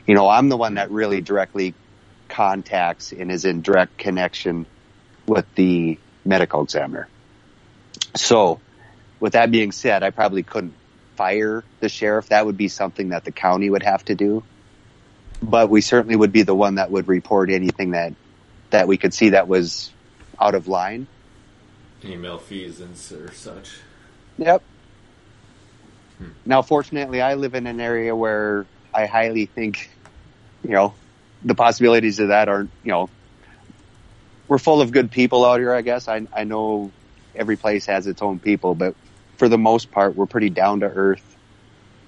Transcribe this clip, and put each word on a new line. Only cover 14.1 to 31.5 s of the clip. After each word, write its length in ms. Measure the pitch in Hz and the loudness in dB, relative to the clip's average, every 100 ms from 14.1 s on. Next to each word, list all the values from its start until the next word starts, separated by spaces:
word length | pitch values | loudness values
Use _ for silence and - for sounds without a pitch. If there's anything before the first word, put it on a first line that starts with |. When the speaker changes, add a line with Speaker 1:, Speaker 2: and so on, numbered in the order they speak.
| 95 | -2
Speaker 1:
do. 300 | 101 110 110 _ _ _ _ _ _ _ - - | -2 -2 -6 _ _ _ _ _ _ _ -20 -12
But 280 | 110 113 107 | 0 4 6
we 100 | 107 | 4
certainly 340 | - 123 113 110 | 4 2 2 2
would 160 | 104 | 4
be 100 | 110 | 4
the 120 | 101 98 | 4 4
one 200 | 101 98 | 2 2
that 140 | 90 | -2
would 180 | 95 92 | -2 0
report 420 | 92 - 101 92 | -2 2 0 2
anything 420 | 95 92 - 92 | 0 -2 -4 -4
that, 220 | 87 85 - _ _ _ - _ | -4 -6 -10 _ _ _ -20 _
that 180 | 104 92 | 2 2
we 100 | 98 | 2
could 160 | 92 | 0
see 160 | - 120 | 2 4
that 180 | 95 90 | 4 4
was 460 | 92 85 - - _ _ _ - - | 0 0 -8 -14 _ _ _ -20 -2
out 140 | 104 | 0
of 140 | 98 90 | 0 -2
line. 400 | 92 92 113 135 _ _ _ _ _ _ _ - _ | -4 -4 -8 -14 _ _ _ _ _ _ _ -20 _
Speaker 2:
Any 140 | 98 87 | -18 -14
malfeasance 960 | 87 85 - 98 87 80 90 87 - | -14 -14 -14 -14 -14 -18 -20 -20 -20
or 200 | 80 85 | -20 -20
such. 480 | - - 87 - - - _ _ _ _ - | -20 -20 -20 -20 -20 -20 _ _ _ _ -4
Speaker 1:
Yep. 260 | 160 180 - _ _ _ _ _ _ _ _ _ _ _ _ _ _ _ | 2 2 0 _ _ _ _ _ _ _ _ _ _ _ _ _ _ _
Speaker 2:
Hmm. 120 | 87 - 117 | -20 -16 0
Speaker 1:
Now, 160 | 131 | 0
fortunately, 600 | 127 151 139 147 139 127 | 2 -2 -2 -8 -6 -2
I 120 | 131 | -2
live 200 | 139 139 | -2 -4
in 120 | 127 120 | -6 -8
an 140 | 117 | -8
area 360 | 117 117 113 113 | -4 -4 -2 -2
where 520 | 113 107 104 101 98 _ _ | -2 -2 -2 -4 -6 _ _
I 120 | 110 104 | -4 -2
highly 400 | 113 113 113 101 | -2 -2 -2 -6
think, 440 | - 110 98 - _ - - - _ _ _ | -6 -6 -8 -14 _ -20 -20 -20 _ _ _
you 60 | - | -2
know, 260 | 98 101 - _ _ _ _ | 2 2 -2 _ _ _ _
the 120 | 120 | -4